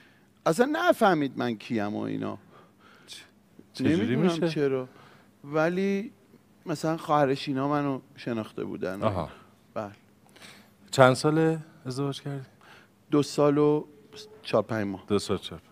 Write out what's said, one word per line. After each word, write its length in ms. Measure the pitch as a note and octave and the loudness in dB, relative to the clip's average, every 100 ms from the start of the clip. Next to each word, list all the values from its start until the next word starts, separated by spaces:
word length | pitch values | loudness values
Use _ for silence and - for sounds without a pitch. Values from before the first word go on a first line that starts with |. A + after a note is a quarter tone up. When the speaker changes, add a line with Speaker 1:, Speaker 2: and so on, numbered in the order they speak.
| - _ _ _ - | -20 _ _ _ -2
Speaker 1:
اصلاً 200 | E3 C4+ | 2 0
نفهمید 600 | D#4 F4 - G#3 D#3+ C#3 A#2 | 2 2 4 4 4 0 -4
من 180 | A#2+ | -4
کیم 400 | G#2+ - A2+ G#2 | -4 -4 -4 -2
و 60 | G#2+ | -4
اینا. 380 | A2 G#2+ G#2+ G#2 - - - _ - - - - - _ _ - - | -6 -6 -6 -10 -16 -20 -20 _ -20 -20 -20 -20 -20 _ _ -20 -16
Speaker 2:
چجوری 240 | - C3 E3 | -2 2 2
Speaker 1:
نمی‌دونم 360 | D3+ C3 F3 | 2 2 2
Speaker 2:
می‌شه؟ 160 | E3+ E3 | 0 -2
Speaker 1:
چرا. 400 | D#3 C#3+ C3 B2+ - - - _ _ | 0 0 -2 -6 -14 -20 -20 _ _
ولی 680 | C#3+ D3+ E3 F3+ G3 G3 A3 - _ - _ _ F3+ | -6 -2 0 0 -2 -2 -6 -14 _ -20 _ _ -8
مثلاً 300 | D3+ D#3+ D#3+ | -4 -2 -4
خواهر 380 | - D3 C#3 | 0 2 2
شینا 340 | C3+ D3+ C3 C#3+ | 0 -4 -4 -2
منو 320 | D3 C#3+ C3 - - | -2 -2 -4 -8 -12
شناخته 480 | - A2+ A2 - | -6 -6 -6 -8
بودن. 380 | G2 F#2+ F#2+ F#2+ | -10 -8 -8 -2
Speaker 2:
آها. 260 | G#2+ F#2+ D2 - - _ _ | -2 -2 -6 -10 -20 _ _
Speaker 1:
بله. 160 | A2+ G#2 G2+ _ _ _ - - - - _ - | -12 -10 -14 _ _ _ -20 -20 -20 -20 _ 0
Speaker 2:
چند 240 | - B2+ | 8 8
سال 440 | B2+ D3+ D#3 D#3+ D#3+ D3+ - C3 | 8 2 4 2 0 -6 -16 -10
ازدواج 360 | B2+ C#3+ C3+ | -6 -6 -6
کردی؟ 220 | C#3+ C#3 C3 _ - - - _ - | -10 -10 -12 _ -20 -20 -20 _ 0
Speaker 1:
دو 120 | D3 | 0
سال 360 | C#3 - D3 D3 | 2 2 4 4
و 260 | D3 D3+ - - - - - - | 4 2 -2 -16 -20 -20 -20 -18
چهار 200 | - A#2 | -2 0
پنج 240 | G2+ A2 G2+ | 0 -2 -4
ماه. 180 | F#2+ - | -6 -2
Speaker 2:
دو 100 | G2+ | -2
سال 200 | - F#2+ | 0 -4
چهار. 220 | - E2+ - | -6 -16 -20